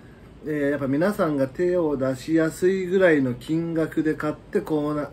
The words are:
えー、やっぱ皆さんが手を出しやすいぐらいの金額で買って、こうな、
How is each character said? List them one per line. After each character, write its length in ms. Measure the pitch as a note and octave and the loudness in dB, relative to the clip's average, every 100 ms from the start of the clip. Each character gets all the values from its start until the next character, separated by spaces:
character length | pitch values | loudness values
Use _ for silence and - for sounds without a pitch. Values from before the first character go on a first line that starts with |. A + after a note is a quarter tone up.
| - - - - D3+ | -20 -20 -20 -14 -6
え 40 | |
ー、 200 | D3+ C#3+ | -2 0
や 40 | C#3+ | 0
っ 20 | |
ぱ 80 | C3 | 0
皆 260 | C#3 F#3 | 0 0
さ 120 | G3+ E3+ | 0 0
ん 100 | D3 | 0
が 100 | C3 | -2
手 280 | - F3+ F3+ | 0 0 2
を 180 | D#3 C#3 | 0 0
出 180 | C3 C3 | -2 -4
し 180 | - | 0
や 160 | D#3+ D#3+ | 2 2
す 180 | D#3 F#3 | 2 2
い 180 | F#3+ F3+ | 2 0
ぐ 120 | F#3+ | 4
ら 140 | F3+ | 6
い 100 | D3+ | 4
の 120 | C3 | 2
金 380 | B2 - D#3+ E3 | -2 -4 -2 -2
額 300 | E3 D3+ E3 | -2 -2 0
で 120 | D#3 | -2
買 180 | D3+ D3+ | -2 -4
っ 20 | |
て、 260 | D3 - G3+ | -6 -4 -4
こ 300 | G3+ D#3 D3 | -2 -2 0
う 40 | |
な、 160 | D3+ C#3+ | -4 -6